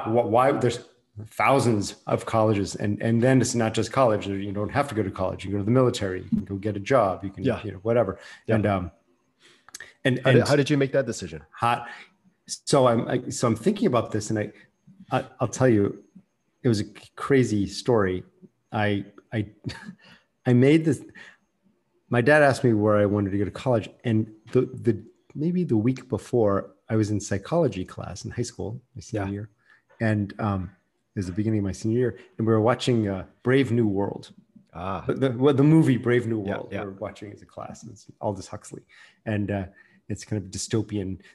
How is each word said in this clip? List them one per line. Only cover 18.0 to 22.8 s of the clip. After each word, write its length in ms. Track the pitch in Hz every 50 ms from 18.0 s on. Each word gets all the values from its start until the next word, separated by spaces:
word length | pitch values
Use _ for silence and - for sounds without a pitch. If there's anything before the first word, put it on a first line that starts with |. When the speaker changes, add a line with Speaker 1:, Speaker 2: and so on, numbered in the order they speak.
| 98 92 92 92 - - _ _ - - _ _ _ _
Speaker 1:
I, 340 | - 107 107 104 104 101 98 - - - _ _ -
I, 140 | 110 107 107 - _ - - - - - - -
<laughs> 480 | _ _ - - _ _ _ _ _ _
I 80 | 127 123
made 300 | 120 127 139 151 165 156
this. 160 | 160 135 - - - - - - - - _ _ _ _ _ _ _ _ _ _ _ _ _ _ _
My 120 | 123 120
dad 200 | 120 139 151 151 147
asked 200 | 139 120 - -
me 100 | 123 113
where 240 | 104